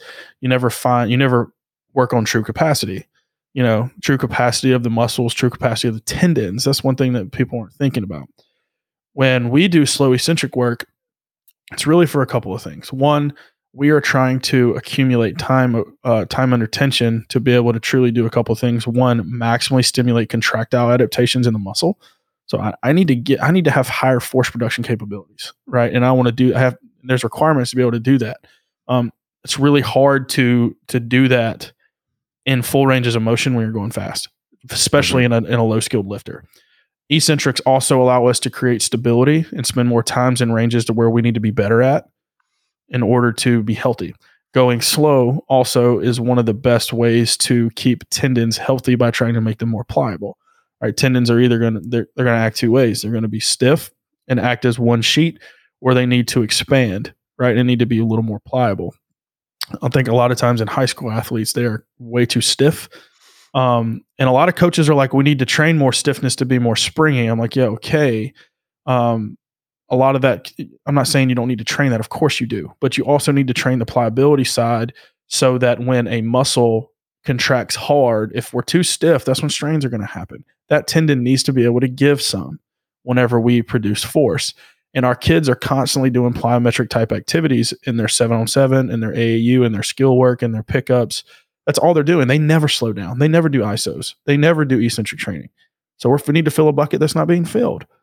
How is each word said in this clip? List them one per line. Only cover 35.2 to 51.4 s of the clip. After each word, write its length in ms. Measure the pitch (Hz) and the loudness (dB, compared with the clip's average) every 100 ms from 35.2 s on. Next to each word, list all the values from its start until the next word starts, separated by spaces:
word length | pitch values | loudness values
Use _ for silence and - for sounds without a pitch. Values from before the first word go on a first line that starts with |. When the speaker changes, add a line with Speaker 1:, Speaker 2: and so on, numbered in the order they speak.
Speaker 2:
Mm-hmm. 80 | 120 | 2
Speaker 1:
in 120 | 117 113 | 0 0
a, 20 | |
in 40 | 120 | 0
a 60 | |
low 160 | 113 110 | 0 0
skilled 260 | - 113 98 | -2 -4 -4
lifter. 380 | 101 - - - _ _ _ _ _ - | -10 -14 -18 -20 _ _ _ _ _ 0
Eccentrics 500 | 147 160 147 139 - | 2 2 0 0 -2
also 400 | 135 131 - 131 | 0 0 2 2
allow 240 | 127 123 123 | 4 4 2
us 120 | 120 | 0
to 100 | 120 | -4
create 320 | - 123 113 | -2 -2 0
stability 640 | - 117 127 117 135 156 160 220 | -2 -2 0 2 4 2 -2 -6
and 100 | 127 | -4
spend 220 | 127 120 | -2 0
more 140 | 117 | 0
times 380 | - 127 127 123 | 0 -2 0 0
in 100 | 117 | 0
ranges 320 | 113 117 117 | 0 0 0
to 80 | 117 | 0
where 180 | 113 117 | 0 2
we 120 | 117 | 2
need 120 | 117 | 0
to 60 | 110 | 0
be 100 | 107 | -2
better 320 | 113 101 117 | -2 2 2
at 260 | 131 143 - _ _ _ _ _ _ _ _ | 4 0 -4 _ _ _ _ _ _ _ _
in 120 | 123 | -2
order 300 | 110 123 120 | 2 2 2
to 300 | 113 123 117 | 0 0 0
be 120 | 107 | 0
healthy. 400 | 104 127 110 85 - _ _ _ | -2 -2 -2 -8 -12 _ _ _
Going 300 | 131 123 120 | 2 2 2
slow 600 | - 151 151 135 123 143 - | -2 2 4 4 2 0 0
also 500 | 131 123 127 123 107 | 0 2 2 2 2
is 220 | 117 120 | 0 -2
one 180 | 117 123 | 0 0
of 60 | 117 | 0
the 60 | |
best 380 | 110 123 117 - | 0 0 0 0
ways 440 | 117 117 117 113 - | 0 2 2 0 -2
to 320 | - 120 117 | 0 0 0
keep 340 | - 127 120 - | -2 -2 -2 -4
tendons 480 | - 135 120 113 107 | -4 0 0 0 -2
healthy 360 | - 131 - | -2 -2 0
by 160 | 123 120 | 2 2
trying 220 | - 117 | 0 -2
to 60 | 117 | 0
make 180 | 110 107 | -2 -2
them 120 | 117 | -4
more 140 | 110 | -4
pliable. 520 | - - 123 85 101 - _ _ _ _ | -4 -2 -2 -6 -10 -12 _ _ _ _
Right? 140 | 110 - | -6 -2
Tendons 340 | 135 127 120 | 0 2 2
are 100 | 117 | 4